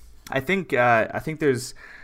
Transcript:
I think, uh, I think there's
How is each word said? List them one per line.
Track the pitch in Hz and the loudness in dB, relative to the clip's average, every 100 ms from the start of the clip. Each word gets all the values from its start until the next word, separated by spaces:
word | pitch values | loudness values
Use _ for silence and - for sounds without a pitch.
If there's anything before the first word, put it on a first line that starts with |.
| - - - | -20 -20 -6
I | 135 | -6
think, | 131 190 147 | -2 -4 0
uh, | 127 120 113 101 | 2 4 4 2
I | 110 | -4
think | 160 156 | -8 -2
there's | 147 120 120 - - - | 0 0 -4 -16 -20 -20